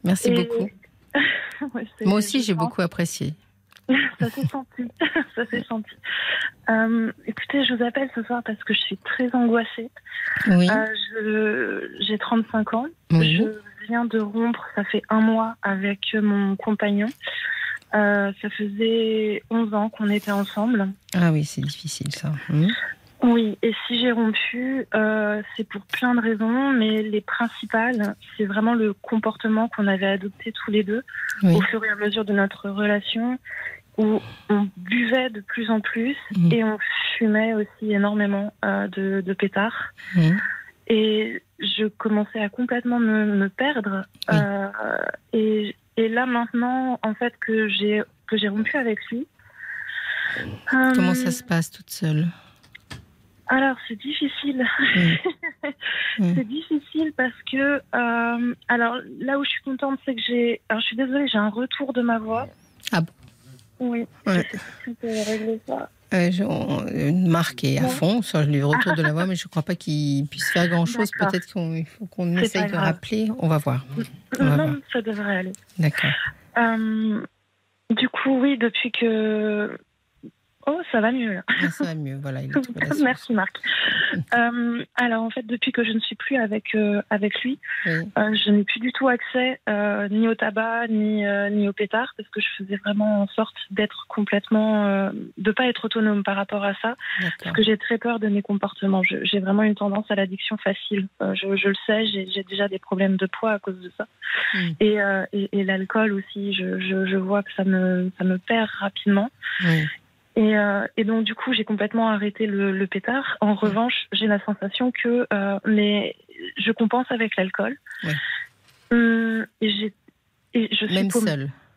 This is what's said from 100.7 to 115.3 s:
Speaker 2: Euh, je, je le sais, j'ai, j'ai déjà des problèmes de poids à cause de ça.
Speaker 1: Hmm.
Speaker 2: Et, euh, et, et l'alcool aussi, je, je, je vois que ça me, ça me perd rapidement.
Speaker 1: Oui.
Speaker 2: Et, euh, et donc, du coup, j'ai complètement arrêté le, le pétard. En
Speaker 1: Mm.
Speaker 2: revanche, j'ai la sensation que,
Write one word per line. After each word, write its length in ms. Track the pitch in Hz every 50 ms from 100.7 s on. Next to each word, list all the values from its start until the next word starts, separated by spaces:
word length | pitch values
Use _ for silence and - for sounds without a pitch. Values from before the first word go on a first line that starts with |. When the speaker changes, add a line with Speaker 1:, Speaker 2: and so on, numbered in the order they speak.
| - - - - 208 196 190 196 _ _ 190
Speaker 2:
Euh, 100 | 190 190
je, 220 | 190 190 196 196
je 140 | 196 190 202
le 60 | 196 - -
sais, 180 | - 214 214 226
j'ai, 220 | 208 190 202 190 185
j'ai 120 | 190 208 190
déjà 240 | 185 196 196 202
des 120 | 202 196 190
problèmes 380 | - - 196 185 196 190 190
de 80 | 185 190
poids 260 | 185 - - - 226 214
à 60 | 202
cause 200 | - - 185 185
de 100 | 180 180 -
ça. 100 | - 214 - _ _ - - - - - - -
Speaker 1:
Hmm. 160 | 196 185 170 160 -
Speaker 2:
Et, 220 | 214 214 214 208
euh, 240 | 202 196 196 190 185 - -
et, 160 | 202 196 -
et 120 | - 202 196
l'alcool 500 | 190 190 190 190 196 - 220 220 214 202
aussi, 400 | 196 196 - - 202 202 202 196
je, 260 | 196 185 185 185 185
je, 280 | 185 190 190 190 190
je 100 | 190 190
vois 240 | 190 185 185 202 202
que 100 | 202 - -
ça 60 | - 190
me, 480 | 190 190 185 185 185 185 180 180 185 - -
ça 40 | 180
me 140 | 185 185
perd 320 | 185 - - 233 226 220 214 - -
rapidement. 500 | 196 196 - - - 208 202 196 208 262 _ _ - - - - 185
Speaker 1:
Oui. 200 | 170 165 160 156 151 - - _ _ _ _ _ _ _
Speaker 2:
Et, 220 | 226 214 214 214
euh, 300 | 208 208 208 196 202 220 - _
et 60 | - 226
donc, 220 | 202 226 226 226
du 100 | 214 226
coup, 180 | - - 262 254
j'ai 100 | 254 214
complètement 460 | - 214 196 202 214 - 226 226 226
arrêté 380 | 214 202 202 208 202 - 220
le, 240 | 214 202 196 196 196 190
le 120 | 190 196
pétard. 500 | 185 - 196 - - 240 269 277 - - -
En 140 | - 208 214
Speaker 1:
Mm. 40 |
Speaker 2:
revanche, 360 | 196 - 214 180 214 233 247 247 - - _ -
j'ai 120 | - 220
la 180 | 220 208 202 -
sensation 480 | - 208 - - 202 - - 254 254
que, 360 | 240 - - 240 240 240 247 -